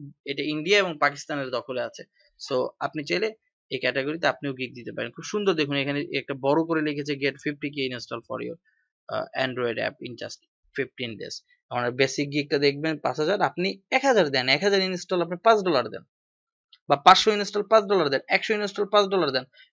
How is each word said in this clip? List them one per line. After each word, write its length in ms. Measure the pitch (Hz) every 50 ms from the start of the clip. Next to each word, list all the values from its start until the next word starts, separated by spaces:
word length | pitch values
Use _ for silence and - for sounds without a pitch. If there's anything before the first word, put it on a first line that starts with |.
| 151 143 143 _ _
এটা 180 | 143 143 139 143
ইন্ডিয়া 360 | 151 151 156 156 170 202 208
এবং 200 | 196 185 160 147
পাকিস্তানের 500 | 147 143 143 143 - - 151 143 139 131
দখলে 320 | 123 120 113 - 131 127 117
আছে। 200 | 117 - - - _ _ _ _ _ _ _
So 280 | - - 139 127 123 - - _
আপনি 240 | - - - 151 160
চাইলে 280 | 151 175 180 208 220 220 _ _ _ _ _ _ _
এই 80 | - 127
ক্যাটাগরিতে 480 | 131 127 127 139 135 139 156 170 170
আপনিও 260 | 147 135 - - 143 135
গিগ 220 | 127 131 123 123
দিতে 180 | 127 117 113 -
পারেন। 180 | - 117 120
খুব 140 | - - 170
সুন্দর 300 | - - 214 208 196 185
দেখুন, 220 | 156 151 139 143
এখানে 240 | 139 135 139 143 143 143 - - 139
একটা 160 | 131 - 139
বড় 300 | 131 127 139 143 160 160
করে 180 | 165 165 160 151
লিখেছে, 300 | 151 147 143 147 143 147
"Get 220 | 139 135 143 131
fifty 340 | 139 - 151 147 143 151 143
K 60 | 143 147 135 127
install 320 | 123 120 113 - - 117
for 180 | 113 _ 120 117 117
your, 160 | 123 - 170 _ _ _ _ _ _ _ _ _ _
uh, 400 | 117 110 - - - - 131 131
Android 280 | 127 123 123 120 113 120
app 180 | 110 107 - _ -
in 60 | 127 120
just 280 | 117 110 110 - - _ _ _ _ _ _ _
fifteen 360 | - 135 127 _ - 127 120 110
days।" 240 | 98 - - - - _ _ _ _ _ _
আমরা 220 | - 123 120 120
বেসিক 420 | 127 123 135 131 - - 147 143 139
গিগটা 260 | 147 143 147 160 143
দেখবেন 400 | 143 143 139 143 151 160 160 147
পাঁচ 220 | - 131 127 -
হাজার, 220 | 156 156 196 202 185
আপনি 380 | 139 - - 175 196 196 - _ _
এক 140 | - 262 262
হাজার 240 | 277 254 220 175 143
দেন, 200 | 135 135 127 127
এক 140 | 135 147 170
হাজার 180 | 202 196 196
ইনস্টল 420 | 190 185 185 175 - _ 190 180 170
আপনি 140 | 165 180 180 -
পাঁচ 180 | 226 226 214 190
ডলার 240 | 180 165 131 117 110
দেন, 140 | 107 95 - _ _ _ _ _ _ _ _ _ _ _ _ _ - _ _ _
বা 80 | 143
পাঁচশো 360 | 143 - 180 190 185 - 220 214
ইনস্টল 300 | 208 202 196 - 208 196
পাঁচ 220 | - 220 220 202
ডলার 240 | 196 202 190 160 143
দেন, 120 | 135 135 - -
একশো 260 | - 190 - - 220
ইনস্টল 320 | 208 208 202 202 - 208
পাঁচ 200 | 190 214 208 202
ডলার 240 | 190 196 190 170 143
দেন, 140 | 131 131 127 _ _ _ - _